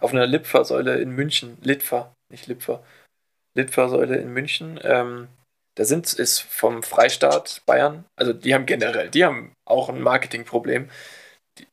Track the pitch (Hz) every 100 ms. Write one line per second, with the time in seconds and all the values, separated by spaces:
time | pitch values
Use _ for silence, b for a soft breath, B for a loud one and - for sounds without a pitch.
0 | 117 127 123 156 - 135 135 127 127 123
1 | 127 127 147 - 120 117 131 139 - 123
2 | 120 _ _ 127 - 123 - 120 b b
3 | b _ _ _ _ - 131 127 127 127
4 | 127 131 131 123 147 - 160 160 - 127
5 | 120 120 123 _ _ _ _ - 107 160
6 | 165 - 120 - - - 113 117 - -
7 | 120 - 139 - - - - 131 143 156
8 | - - 127 117 135 135 123 127 113 113
9 | - 139 175 123 117 _ - 123 123 131
10 | 123 131 - 117 117 120 127 127 135 B
11 | B B B B _ - -